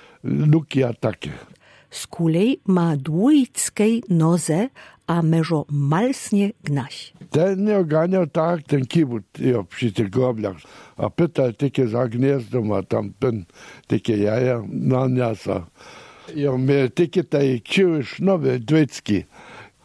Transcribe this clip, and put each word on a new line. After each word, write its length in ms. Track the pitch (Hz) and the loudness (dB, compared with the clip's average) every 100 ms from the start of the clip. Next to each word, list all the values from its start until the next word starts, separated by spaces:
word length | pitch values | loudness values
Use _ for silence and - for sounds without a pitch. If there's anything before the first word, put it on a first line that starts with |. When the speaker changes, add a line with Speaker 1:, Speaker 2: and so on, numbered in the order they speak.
| - - | -20 -14
Speaker 1:
luki 600 | - 139 151 160 147 139 | -6 0 4 4 2 -2
a 80 | 123 | -2
takie. 380 | - 110 104 73 71 - - _ - _ | -2 -4 -4 -10 -14 -18 -20 _ -20 _
Speaker 2:
Skulej 680 | - - - 165 165 220 - - | -14 -12 -4 0 2 2 0 0
ma 300 | 180 170 147 | 2 2 -2
dwójckiej 1080 | 135 160 247 302 247 - - - 214 233 - | -2 0 4 4 2 -2 -6 0 0 0 0
noze, 600 | 165 160 175 - 156 254 - - - - | 2 4 2 0 -2 -2 -6 -20 -14 -4
a 160 | 170 | 0
meżo 420 | 160 165 160 156 - | 2 2 2 -2 -2
malsnie 840 | 143 139 160 247 269 - 202 202 - | -2 0 2 0 -2 -2 0 0 -4
gnaś. 480 | - 143 131 - - - - | -4 -4 -4 -12 -18 -20 -4
Speaker 1:
Ten 340 | 143 190 190 | 0 0 0
nie 140 | 208 208 | 0 2
oganiał 480 | 160 156 175 190 160 | 2 2 2 0 0
tak, 360 | 170 165 175 | 0 0 -2
ten 240 | - 147 123 | -2 -2 0
kibut, 380 | 170 139 110 - - | 2 0 -2 -10 -4
jo, 260 | 135 120 | 0 0
przy 280 | 90 - 120 | -2 -4 -4
tych 180 | 98 101 | 0 -2
groblach. 460 | 127 127 110 101 85 - - - - | 0 0 0 -4 -8 -16 -20 -16 -6
A 140 | 104 | -4
pytał 420 | - 165 - 131 | 0 -2 0 -2
tykie 360 | 107 139 - 123 | 0 -4 0 0
za 200 | 117 123 | 0 -2
gniezdem, 640 | 120 135 139 107 127 107 | 0 0 0 -2 -4 -2
a 100 | 98 | -2
tam 300 | 92 110 101 - | -2 -4 -4 -4
pen, 260 | 131 113 85 - - - - | -2 -2 -8 -18 -20 -14 -4
tykie 300 | 107 - 104 | -4 0 0
jaja 460 | 104 113 127 120 101 | 0 0 0 -2 -4
na 380 | - 139 131 131 | -4 0 0 0
niasa. 600 | 127 120 107 101 92 87 _ - - - - - | 0 -2 -4 -6 -6 -6 _ -20 -20 -20 -20 -12
Jo, 240 | 156 143 127 | -4 -2 0
mnie 300 | 131 139 127 | 2 2 2
tykie 300 | - 170 185 | 2 0 0
tej 360 | - 143 139 123 | 0 2 2 0
krzywy 440 | - 190 185 156 | -2 2 2 2
sznowy 560 | - - 185 185 131 127 | -4 -2 0 2 2 -2
dwójcki. 640 | 110 156 139 - - 98 - - - - - _ | 2 2 2 -2 -2 -2 -4 -16 -20 -20 -20 _